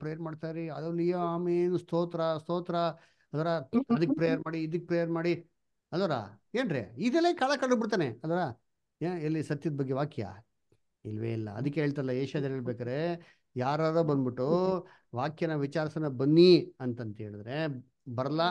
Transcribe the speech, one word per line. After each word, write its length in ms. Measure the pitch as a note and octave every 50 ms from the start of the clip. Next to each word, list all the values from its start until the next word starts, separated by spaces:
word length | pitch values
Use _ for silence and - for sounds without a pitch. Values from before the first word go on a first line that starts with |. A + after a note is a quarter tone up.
ಪ್ರೇಯರ್ 200 | D3 D#3 D#3+ E3 E3
ಮಾಡ್ತಾ 220 | D#3+ D#3 D#3 E3 D#3+ D#3+
ಇರಿ, 120 | E3 E3 D#3+ -
ಅದ್ರಲ್ಲಿ 300 | D3 D#3 E3+ E3+ E3+ E3+ F3 F3+ F3 F3 E3+
ಆಮೇನ್ 460 | E3+ E3+ F3 F3 F3 F3 F3 F3+ F3+ E3 E3+
ಸ್ತೋತ್ರ 380 | - E3+ E3+ F3 E3+ E3+ E3 E3 D#3+ D#3+ D3+ -
ಸ್ತೋತ್ರ, 320 | - E3+ F3+ E3+ - E3+ E3+ E3+ E3 D#3 - - _ _ _ _ _ -
ಅದರ 140 | D3 D#3+ E3+ E3 D#3+ C3 - A3+ B3 C4+ - A#3
ಅದಕ್ಕೆ 200 | D3 E3+ C#3 C#3 D#3
ಪ್ರೇಯರ್ 220 | E3 E3 D#3+ D#3+ -
ಮಾಡಿ, 140 | D#3+ E3 E3 D#3+
ಇದಕ್ಕೆ 200 | D#3+ E3+ E3+ E3+ -
ಪ್ರೇಯರ್ 220 | F3 E3+ E3+ E3 E3
ಮಾಡಿ 160 | E3 E3 F3 E3+ E3 - _ _ _ _ _ _ _ _ -
ಅಲ್ವರ. 260 | C#3+ F3+ G3 F3 C#3+ A#2 G2+ F#2+ - - _ _ - A#3
ಏನ್ರಿ 240 | C4 G3+ D3 B2+ G2 - A2+ B2 G3+
ಇದೆಲ್ಲ 240 | B3 B3+ E4 E4 F4 E4+ - C4
ಕಾಲ 80 | C4+ D4 C#4+
ಕಳೆದು 180 | C#4 B3+ B3 A3 A3+
ಬಿಡ್ತಾನೆ 260 | G#3+ A3+ F#3 D3+ B2 A2 - -
ಅಲ್ವರ. 180 | D#3 E3+ F3+ E3+ C3 A2+ _ _ _ _ _ _ _ _ -
ಏ, 80 | D3 F3 F3+ E3+ D3+
ಎಲ್ಲಿ 160 | D#3 D#3 D#3 C3+ -
ಸತ್ಯದ 240 | D3+ C#3 - E3 C#3+ C#3
ಬಗ್ಗೆ 140 | C#3 C3 C3+ C3
ವಾಕ್ಯ 260 | D3+ D3+ - A#2+ G#2 F2+ G2 G#2 - _ _ _ _ _ _ _ _ _ _ _ -
ಇಲ್ವೇ 260 | G#2+ G#2+ G#2+ A2+ A#2 A2+
ಇಲ್ಲ. 120 | A2 A2 G#2+ G2+ A2
ಅದಕ್ಕೆ 180 | C3 C#3+ C#3+ D#3+ D3
ಹೇಳ್ತಾರಲ್ಲ 300 | D3 C#3 C#3+ C3 C3 B2+ B2+
ಏಷ್ಯಾದಲ್ಲಿ 340 | C#3 C3 - D3+ C#3 C3+ C3+
ಹೇಳ್ಬೇಕಾರೆ, 420 | C3 B2 B2 A#2+ A#2 A#2+ A#2+ B2+ D3 E3 F3 E3+ E3+ - - - _ _ _ - B2 B2
ಯಾರಾರ 340 | C3+ D3 D3+ D#3+ D#3+ D#3+ E3+ E3
ಬಂದ್ಬಿಟ್ಟು 380 | D3+ C#3+ C#3 C3 B2+ A#2+ B2 B2+ D3 E3+ F3+ F#3 F#3+ F#3+ F3 F3 - - - _ _ -
ವಾಕ್ಯನ 360 | A#2+ C3+ D#3 D3+ - E3+ D#3+ D#3 D3 C#3
ವಿಚಾರಿಸೋಣ 420 | C#3 C#3+ D#3+ D#3 D3 - D#3+ D#3 C#3+ C3 B2
ಬನ್ನಿ 300 | C3+ D3 D#3 E3 F3 F#3 F3 - - - - - C3
ಅಂತಂತ 300 | B2 A#2 A#2 A#2+ G#2+ G2+ A2 G#2+
ಹೇಳಿದ್ರೆ 320 | G#2 G#2 G#2 G#2 A2+ C3+ D#3 D#3+ D3+ C3+ B2 - _ _ _ - C3 A#2+
ಬರಲ್ಲ 260 | B2 C3 C#3 D3+ D#3+ E3+ F3